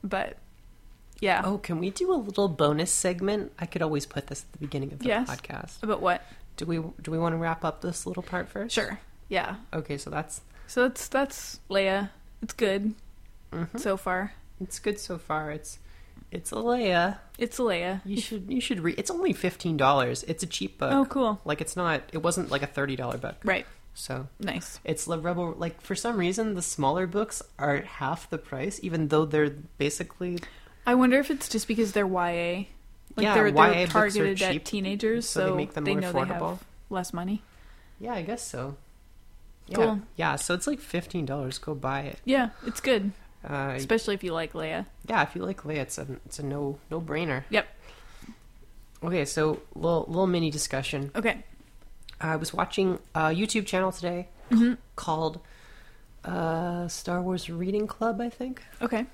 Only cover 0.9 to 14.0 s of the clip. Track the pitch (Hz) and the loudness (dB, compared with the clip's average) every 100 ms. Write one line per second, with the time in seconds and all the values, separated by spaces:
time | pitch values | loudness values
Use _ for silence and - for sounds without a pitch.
0.9 | - - - 202 180 185 202 - 170 185 | -20 -20 -2 4 4 4 0 -2 -2 -2
1.9 | 190 370 359 208 196 202 156 147 151 160 | 0 2 2 2 2 2 6 6 6 4
2.9 | - 190 175 190 208 190 - 170 170 160 | 2 2 2 2 0 -2 -6 -6 0 0
3.9 | 151 139 - - 139 - - 147 139 139 | 0 -2 -6 -6 -10 -12 -10 -6 -4 -4
4.9 | 139 247 214 156 - - - - - 214 | -2 0 2 0 -4 -8 -10 -10 -8 -2
5.9 | 208 - 180 - - - - 170 165 160 | 2 2 2 -2 -18 -18 -8 -2 -2 -2
6.9 | - - 165 165 165 165 165 160 156 180 | -8 -4 0 0 0 0 -2 -2 -4 -6
7.9 | 170 - 180 175 180 180 - 220 - 208 | -6 -6 -8 -4 -4 -4 -6 -2 0 -2
8.9 | 202 - - - 180 - 196 - 156 151 | -6 -12 -20 -4 -2 -2 -6 -6 -6 -4
9.9 | 143 - 151 160 - - - - - 247 | -6 -4 -6 -6 -10 -14 -20 -6 2 2
10.9 | 240 - 262 277 - - - - 196 196 | 2 -2 0 0 -4 -12 -14 -2 2 4
11.9 | 190 202 - - - 226 - 214 196 208 | 2 0 -8 -20 -12 -10 0 2 2 0
12.9 | 214 - - - - - - 170 226 233 | -4 -12 -18 -18 -20 -10 -6 -4 -4 -2
13.9 | 190 | 0